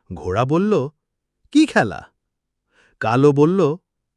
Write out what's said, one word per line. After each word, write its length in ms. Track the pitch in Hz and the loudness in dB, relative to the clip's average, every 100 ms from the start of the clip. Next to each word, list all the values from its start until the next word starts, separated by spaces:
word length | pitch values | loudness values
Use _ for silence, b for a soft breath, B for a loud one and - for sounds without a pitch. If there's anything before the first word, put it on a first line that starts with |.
| - | -18
ঘোড়া 360 | 85 85 98 131 | -12 -6 -4 0
বলল, 280 | 160 208 190 135 - _ _ _ _ _ | 0 0 -2 -4 -10 _ _ _ _ _
"কি 80 | 294 311 | 0 2
খেলা?" 360 | 214 113 76 - _ _ _ _ _ _ _ _ - | 0 -2 -6 -16 _ _ _ _ _ _ _ _ -8
কালো 280 | 110 127 147 | -2 2 4
বলল, 300 | 139 151 196 147 170 _ _ _ | 4 2 2 -2 -4 _ _ _